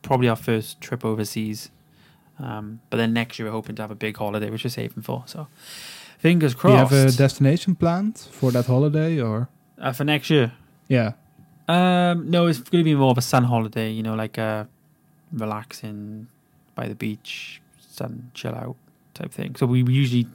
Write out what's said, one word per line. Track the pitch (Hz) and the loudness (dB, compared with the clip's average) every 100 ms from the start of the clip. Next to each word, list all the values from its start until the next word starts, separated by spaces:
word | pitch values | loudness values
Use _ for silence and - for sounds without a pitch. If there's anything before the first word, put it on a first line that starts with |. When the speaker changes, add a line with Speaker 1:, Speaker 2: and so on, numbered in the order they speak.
Speaker 1:
probably | - 131 123 | -2 2 2
our | |
first | 113 - 113 - - | 0 0 -2 -2 -14
trip | - 123 | -10 -6
overseas. | 113 110 104 113 107 107 - _ _ _ _ _ _ - | -4 -4 -4 -6 -6 -8 -14 _ _ _ _ _ _ -12
Um, | 127 110 104 110 _ | -10 -10 -12 -16 _
but | 113 | 0
then | 113 | 0
next | 117 117 - | 0 -2 -8
year | 110 | -8
we're | |
hoping | 110 107 107 | -8 -8 -10
to | |
have | 107 | -12
a | 101 107 | -8 -8
big | 107 | -6
holiday, | 104 104 104 | -6 -4 -6
which | 110 | -6
we're | 127 | -6
saving | 123 117 - | -6 -8 -10
for. | 113 123 123 | -10 -10 -10
So | - 151 _ - - - - - - | -16 -16 _ -20 -20 -18 -20 -20 -2
fingers | 160 175 151 123 | 2 4 2 2
Speaker 2:
Do | 135 | 6
you | |
have | 131 131 | 6 6
a | 139 | 6
Speaker 1:
crossed. | 135 123 | 6 4
Speaker 2:
destination | 139 - 139 170 - 170 | 2 4 2 2 0 0
planned | 170 175 214 - | 0 0 -2 -6
for | - - 131 | -14 -2 0
that | 123 120 | 2 2
holiday, | 127 147 151 160 160 | 2 2 2 0 0
or? | 117 107 127 _ _ - | -2 -2 -4 _ _ -8
Speaker 1:
Uh, | 131 | -6
for | 127 | -2
next | 147 151 - | 0 0 4
year? | 151 117 - _ _ - | 4 4 -2 _ _ 0
Speaker 2:
Yeah. | 131 110 - _ - - _ - | 2 2 -4 _ -20 -20 _ 0
Speaker 1:
Um, | 175 180 180 180 170 165 | 2 4 4 2 0 0
no, | 170 170 | 2 2
it's | 131 | 0
gonna | - 175 | 0 2
be | 160 143 | 4 6
more | 135 | 4
of | 123 | 4
a | |
sun | 123 135 | 4 4
holiday, | 123 117 110 113 110 | 4 2 0 -4 -4
you | 110 | -4
know, | 110 110 | -4 -4
like | 110 - | -4 -4
a | 110 107 107 _ _ _ _ _ _ | -4 -4 -8 _ _ _ _ _ _
relaxing | 143 107 107 110 - 110 104 104 110 117 _ _ _ _ | -6 -6 -6 -10 -14 -12 -12 -12 -14 -18 _ _ _ _
by | - 120 | -10 -10
the | |
beach, | - 110 107 - - - - _ _ | -6 -8 -8 -12 -14 -14 -20 _ _
sun, | _ - 117 117 123 | _ -12 -10 -10 -16
chill | - 120 | -12 -10
out | 117 127 127 _ _ _ | -8 -10 -14 _ _ _
type | - - | -14 -12
thing. | - - 131 | -10 -10 -2
So | 127 | 2
we | 127 | 2
usually, | 123 135 131 123 117 | 2 2 2 0 -2